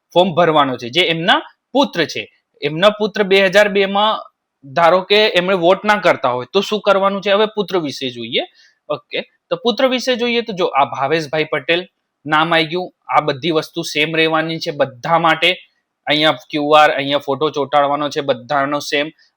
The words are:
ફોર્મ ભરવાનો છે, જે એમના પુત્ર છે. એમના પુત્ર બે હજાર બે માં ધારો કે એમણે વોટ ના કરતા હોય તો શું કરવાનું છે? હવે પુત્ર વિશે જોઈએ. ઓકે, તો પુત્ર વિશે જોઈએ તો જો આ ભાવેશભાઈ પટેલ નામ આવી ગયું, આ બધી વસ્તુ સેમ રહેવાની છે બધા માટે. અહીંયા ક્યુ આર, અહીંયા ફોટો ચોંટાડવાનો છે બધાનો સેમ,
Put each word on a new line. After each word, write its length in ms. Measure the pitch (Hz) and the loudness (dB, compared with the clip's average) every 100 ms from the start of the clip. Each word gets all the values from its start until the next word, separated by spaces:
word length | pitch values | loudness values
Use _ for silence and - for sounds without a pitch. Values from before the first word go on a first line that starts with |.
| _ | _
ફોર્મ 200 | 170 185 | 0 2
ભરવાનો 420 | 156 165 151 135 123 | 2 2 2 0 -2
છે, 120 | 120 | -4
જે 120 | 143 | -2
એમના 420 | 170 165 180 285 - _ _ | 0 0 0 0 -2 _ _
પુત્ર 320 | 262 254 170 | -2 0 -2
છે. 280 | 151 120 104 _ _ _ | -4 -4 -12 _ _ _
એમના 260 | 147 156 202 | -6 2 2
પુત્ર 340 | 208 214 - | 2 -4 -2
બે 180 | 196 196 | 2 4
હજાર 280 | 190 196 208 | 4 4 4
બે 180 | 196 196 | 2 0
માં 320 | 196 214 208 - _ _ _ | 0 0 -2 -8 _ _ _
ધારો 360 | 139 135 170 185 | -8 2 4 4
કે 280 | 180 208 214 | 2 2 4
એમણે 260 | 180 180 | 2 0
વોટ 300 | 196 170 185 | 0 2 2
ના 120 | 208 208 | 2 2
કરતા 320 | 170 - 131 | 2 2 0
હોય 180 | 123 123 | -2 -2
તો 80 | 196 | -4
શું 200 | 202 214 | -2 -4
કરવાનું 420 | 208 196 196 196 | 0 2 2 -2
છે? 80 | 202 | -2
હવે 160 | 196 214 | 0 0
પુત્ર 320 | 208 185 190 | -2 -4 -4
વિશે 320 | 151 127 131 | -4 -8 -10
જોઈએ. 320 | 120 117 175 359 _ _ _ - | -8 -6 -6 -6 _ _ _ -10
ઓકે, 320 | 147 _ 143 220 _ _ | -10 _ -10 -10 _ _
તો 60 | 170 | -4
પુત્ર 320 | 233 220 262 | -4 0 0
વિશે 280 | 247 254 247 | 0 -4 -4
જોઈએ 260 | 240 233 | -2 -4
તો 100 | 233 | -6
જો 140 | 180 175 | -4 -2
આ 180 | 135 | 0
ભાવેશભાઈ 600 | 139 - 139 165 147 156 | -2 -2 -2 -2 -2 -6
પટેલ 420 | 151 151 135 170 185 _ _ _ 143 | -4 -6 -2 -4 -4 _ _ _ -2
નામ 280 | 151 165 | 0 2
આવી 100 | 165 | 0
ગયું, 280 | 160 175 - _ - | 0 -4 -8 _ -2
આ 120 | 131 | 0
બધી 300 | 151 139 160 | 0 -4 -2
વસ્તુ 320 | 156 - - | -2 -4 -10
સેમ 340 | 160 151 151 160 | -6 -2 -2 0
રહેવાની 420 | 160 160 160 165 | 0 0 -2 -6
છે 120 | 170 | -8
બધા 480 | 147 131 127 156 170 | -4 -4 -4 -2 2
માટે. 380 | 165 156 170 180 _ _ _ _ - | 2 2 2 0 _ _ _ _ -4
અહીંયા 260 | 151 156 | 0 2
ક્યુ 380 | 139 - 151 147 | 0 -6 -4 4
આર, 200 | 151 151 | 6 6
અહીંયા 280 | 147 139 143 | 2 -2 -4
ફોટો 320 | 139 131 151 | -2 -2 -2
ચોંટાડવાનો 580 | 143 131 147 143 143 151 | -2 0 0 2 -2 -4
છે 120 | 156 | -4
બધાનો 580 | 143 135 123 143 139 147 | -4 -4 -2 -2 -2 -4
સેમ, 320 | 139 147 151 - _ | -2 -4 -4 -10 _